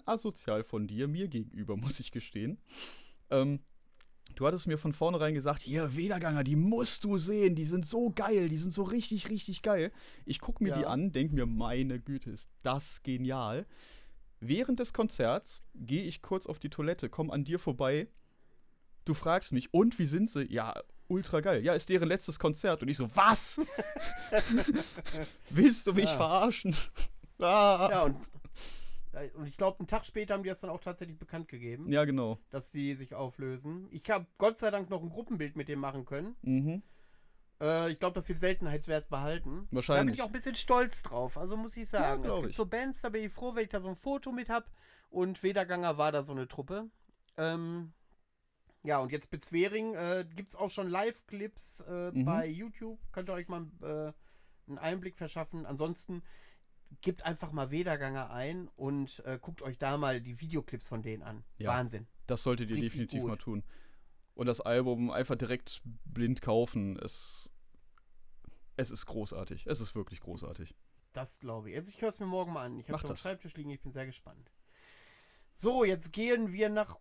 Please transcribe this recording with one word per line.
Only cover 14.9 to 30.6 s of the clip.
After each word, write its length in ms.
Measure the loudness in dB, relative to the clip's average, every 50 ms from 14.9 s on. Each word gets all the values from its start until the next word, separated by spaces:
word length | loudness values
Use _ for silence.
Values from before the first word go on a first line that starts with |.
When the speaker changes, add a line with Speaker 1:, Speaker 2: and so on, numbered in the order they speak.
| 0
Speaker 1:
Konzerts 720 | 0 0 0 2 2 4 4 4 2 0 -6 -12 -12 -14 -14 -12
gehe 280 | -10 -4 0 0 0 0
ich 180 | -2 -6 -6
kurz 240 | -4 -2 -2 -2 -2
auf 140 | -4 -8 -6
die 100 | -6 -6
Toilette, 400 | -4 -2 0 0 0 0 -2 -4
komm 200 | -2 -2 -2 0
an 120 | 0 0 0
dir 160 | 0 0 0
vorbei. 480 | 0 0 0 2 2 2 2 2 0 -2 -10 -20 -20 _ _ _ -20 -20 -20 -20 -20 -20 -20 _ _ -20 -18 -6 -2
Du 80 | 0 0
fragst 380 | 2 4 4 4 4 2 2
mich, 220 | 0 -2 0 4 6
„Und, 260 | 6 6 6 6 2
wie 60 | 0
sind 240 | 2 2 2 0 0
sie?“ 140 | 0 -2 -2
„Ja, 380 | -2 -2 -2 -2 -2 -4 -8 -10 -12 -16 -12 -4
ultra 320 | -2 0 0 0 2 0 2
geil.“ 220 | 4 4 2 4 4
„Ja, 100 | 4 2
ist 160 | 2 2 4
deren 180 | 4 4 4
letztes 300 | 4 2 0 0 -4 -4 0
Konzert.“ 420 | 2 2 2 2 2 2 2 2 0
Und 60 | 0
ich 80 | 0
so, 120 | 0 0 2 6
„Was?“ 440 | 8 10 10 8 8 4 -2 -2 -2 -2 -2 -2 -4 -4 -4 -4 -4 -4 -4 -4 -4 -2 2
<laughs> 1160 | 4 4 4 6 4 4 4 4 2 0 0 -4 -8 -8 -4 -2 -2 -2 -2 -6 -8 -14 -8 0
„Willst 380 | 6 10 10 10 10 8 2
du 60 | 4 4
mich 120 | 6 6
Speaker 2:
Ja. 120 | 6 4
Speaker 1:
verarschen?“ 580 | 4 4 6 6 6 6 6 4 2 2 2 4 4
<laughs> 40 | 2 2 4 2 2 2 2 -4 -14 -12 -4 2
Ah. 480 | 4 6 8 10 10 10 10 8 6 6
Speaker 2:
Ja, 100 | 6 6 6
und, 120 | 6 4 2 -4 -10 -12 -12 -10 -10 -10 -10 -8 -8 -6 -4 -2 -2 0 0 0 0 -2 -2 -4 -6 -8
und 100 | -8 -8
ich 120 | -6 -2
glaub, 220 | 2 2 2 2 0
einen 60 | -4
Tag 200 | 0 0 0 0
später 280 | 0 -4 -4 -2 0 -2
haben 80 | -2
die 80 | -2 -2
das 120 | -4 -4